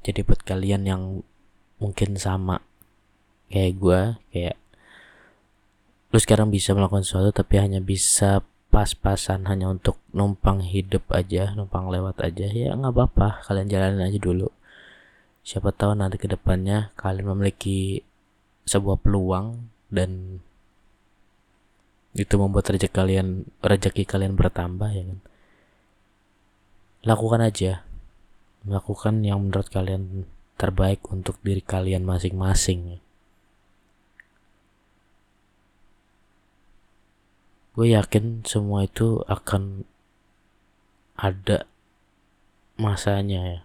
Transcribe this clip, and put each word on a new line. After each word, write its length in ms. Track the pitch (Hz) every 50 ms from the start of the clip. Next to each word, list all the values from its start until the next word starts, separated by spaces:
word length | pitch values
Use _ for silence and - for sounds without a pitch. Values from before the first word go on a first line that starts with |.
Jadi 240 | - - 101 - 98
buat 160 | - - -
kalian 480 | - - 95 95 95 98 98 98 98 98
yang 320 | 95 92 92 95 95 95 - _ _ _ _ _ _ _ _ _ _
mungkin 400 | _ 110 101 98 - - 98 104
sama 480 | 95 - 95 92 95 95 92 90 - - _ _ _ - _ _ _ _ _ _ _ _ _ _ _ _ _ -
kayak 200 | 101 95 92 92
gue, 240 | 95 98 90 90 92 92 110 117 110 _ _ -
kayak 240 | 85 87 87 - - _ _ _ _ _ - - - - - - - - - _ _ _ _ _ _ _ _ _ _ _ _ _ _ _ _
lu 80 | -
sekarang 320 | 113 - - 110 104 107 107
bisa 240 | 101 98 - - 98
melakukan 320 | 98 101 92 98 101 95
sesuatu 320 | - - 95 95 101 104
tapi 240 | - - - - 101
hanya 240 | 101 98 98 95 92
bisa 560 | 92 95 95 - - - - - 101 98 98 - - _ _ _ _ -
pas-pasan, 720 | 104 104 98 - - _ 95 98 98 - - 95 95 95
hanya 240 | 95 101 95 92 92
untuk 320 | 95 95 - - - - _ _ -
numpang 480 | - 101 101 98 - - - 95 95 92
hidup 400 | 87 92 98 92 95 - 95 - - -
aja, 400 | 87 92 92 95 90 95 98 101
numpang 400 | 104 101 98 - 95 92 92 92
lewat 240 | 90 92 95 92 - -
aja, 240 | - 85 90 98 98
ya 240 | 104 117 120 135 - 117
nggak 160 | 135 131 123
apa-apa, 480 | 123 123 120 - - 98 104 107 - -
kalian 240 | - 104 98 95 101
jalanin 320 | 101 95 95 95 98 98
aja 160 | 92 92 101
dulu. 320 | 101 98 92 90 92 95 - _ _ _ - - - - - - - _ _ _ _ _ _ _ _ _
Siapa 240 | - - - - 101
tahu 240 | 98 - - 101 104
nanti 240 | 104 101 95 95
ke 160 | 101 - 101 98
depannya 640 | 90 _ - 95 92 92 98 101 107 107 104 _
kalian 400 | - - 98 92 95 98 101 95
memiliki 640 | 98 98 98 95 _ - 98 98 95 95 98 98 - - _ _ _ _ _ _ _ _ _ _ _ _
sebuah 400 | - - 101 101 98 95 95 -
peluang 640 | 107 101 101 92 92 92 92 98 110 117 117 120 113 _ _ _ _ 101
dan 480 | 95 92 92 92 92 92 92 92 92 - - _ _ _ _ _ _ _ _ _ _ _ _ _ _ _ _ _ _ _ _ _ _ _ _ _ _ _ _ _ _ _ _ _
itu 240 | 117 104 - - 101
membuat 320 | 98 95 98 101 95 - 98
rezeki 160 | 95 95 92
kalian, 560 | - 95 95 95 95 95 92 95 92 98 110 - - _
rezeki 480 | - 101 101 95 - 98 95 - 98 -
kalian 240 | - 95 98 95 98
bertambah 560 | 92 87 92 - - 87 87 90 92 104 104 104
ya 80 | 98 92
kan. 160 | 92 92 95 - - _ _ _ _ _ _ _ _ _ _ _ _ _ _ _ _ _ _ _ _ _ _ _ _ _ _ _ _ _ _ _ _ _ _ _
Lakukan 400 | 113 113 107 113 113 117 113 117
aja. 400 | 113 104 - 95 92 95 92 - - - - - - _ - _ _ - - _ _ _ _
Lakukan 640 | - 104 101 98 - - 104 - - 110 107 110 107
yang 240 | 104 101 98 98 98
menurut 240 | 92 95 98 - -
kalian 560 | 95 92 92 95 95 98 92 92 95 92 - - - - _ _ _
terbaik 400 | - 92 92 92 95 95 98 - - -
untuk 320 | - 92 90 - 95 -
diri 240 | _ 101 98 95 -
kalian 400 | - - 95 92 95 95 92 92
masing-masing. 960 | 92 92 90 - 92 92 92 92 95 95 104 - - 92 90 87 87 87 87 _ _ _ _ _ _ _ _ _ _ _ _ _ _ _ _ _ _ _ _ _ _ _ _ - _ _ _ _ _ _ _ _ _ _ _ _ _ _ _ _ _ _ _ _ _ _ _ _ _ _ _ _ _ _ _ _ _ _ _ _ _ _ _ _ _ _ _ _ _ _ _ _ _ _ _ _ _ _ _ _ _ _ _ _ _ _ _ _ _ _ _ _ _ _
Gue 240 | 117 113 117 113
yakin 480 | 107 98 - - 107 104 117 117 113 110
semua 400 | - - 107 104 101 101 101 98
itu 400 | 95 - - 113 113 113 110 -
akan 640 | - 101 - - - - 98 98 98 98 98 98 _ _ _ _ _ _ _ _ _ _ _ _ _ _ _ _ _ _ _ _ _ _ _ _ _ _
ada 480 | - - 98 95 95 95 - 104 - - _ _ _ _ _ _ _ _ _ _ _ _ _ _ _ _ _ _ _ _ _ _
masanya 640 | _ 110 107 101 95 - - 101 98 98 101 98 92 90 90
ya. 120 | 87 85 -